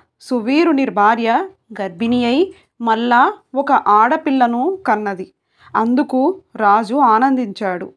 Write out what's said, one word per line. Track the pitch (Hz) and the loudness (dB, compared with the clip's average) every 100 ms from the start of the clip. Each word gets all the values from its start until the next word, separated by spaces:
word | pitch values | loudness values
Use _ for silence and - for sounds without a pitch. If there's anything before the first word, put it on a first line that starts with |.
| _ _ | _ _
సువీరుని | - 254 214 285 339 285 262 | -6 -4 0 2 2 2 0
భార్య | 190 208 226 226 240 381 - _ 214 | 2 2 2 0 0 -2 -10 _ -10
గర్భిణి | 196 170 226 247 240 | -10 -6 -2 0 0
అయి | 262 381 - _ _ | 0 -2 -4 _ _
మళ్ళా | 233 220 240 240 302 415 _ 262 | -2 0 2 2 2 0 _ -6
ఒక | 269 | 0
ఆడపిల్లను | 262 - 208 233 311 311 269 240 240 285 381 - | 0 4 4 4 0 -2 0 0 0 -4 -4 -4
కన్నది. | 208 208 190 190 _ _ _ - 214 | -4 -4 -8 -12 _ _ _ -8 -4
అందుకు | 226 247 294 254 277 381 _ - | 0 0 0 0 -2 -2 _ -4
రాజు | 214 208 214 262 | 2 2 0 0
ఆనందించాడు. | 262 220 269 262 233 190 202 180 185 | 2 4 2 0 -4 -6 -6 -6 -10